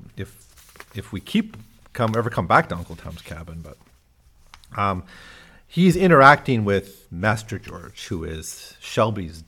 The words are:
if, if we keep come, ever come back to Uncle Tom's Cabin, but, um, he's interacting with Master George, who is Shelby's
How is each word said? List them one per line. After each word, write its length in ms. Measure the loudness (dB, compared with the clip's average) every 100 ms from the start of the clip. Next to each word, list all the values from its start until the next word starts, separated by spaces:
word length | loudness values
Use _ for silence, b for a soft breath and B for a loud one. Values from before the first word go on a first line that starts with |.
| -20 -16
if, 300 | -16 -16 -20 -20 -20 -20 -18
if 180 | -14 -10
we 80 | -12
keep 360 | -4 -4 -4 -8 -20 -20 -14
come, 220 | -4 -2 -2
ever 140 | -2
come 160 | -2 2
back 220 | 2 2
to 60 | -6
Uncle 200 | -12 -16
Tom's 240 | -16 -16
Cabin, 400 | -16 -16 -16 -16
but, 140 | -18 -20 _ _ _ _ _ _ _ -20 -14 -4
um, 240 | -4 -4 -8 B B B B B B
he's 300 | 2 4 4
interacting 680 | 6 8 10 8 4 0
with 460 | 2 0 -2 -16 -18
Master 460 | -4 -2 -2 -4 -12
George, 480 | -12 -18 -18 -16 -10
who 180 | -10
is 520 | -8 -10 -14 -16 -20 -20
Shelby's 640 | -8 -2 -2 -2 -10 -14